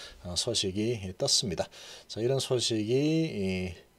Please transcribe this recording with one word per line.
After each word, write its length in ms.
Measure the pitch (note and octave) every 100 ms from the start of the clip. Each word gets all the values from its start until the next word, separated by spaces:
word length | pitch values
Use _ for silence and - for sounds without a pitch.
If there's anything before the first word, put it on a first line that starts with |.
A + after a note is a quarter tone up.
| - -
어, 100 | F2+ F2+
소식이 760 | - D#2+ G2+ F#2+ A2 A#2+ F#2+ F#2
떴습니다. 480 | C#3 - A2 E2 - - - - -
자, 120 | -
이런 200 | A#2 C3+
소식이 540 | - B2+ A2+ A2 G#2+ C3
이 920 | D3 D#3+ D#3+ G#2 F#2+ F#2 F#2 E2+ -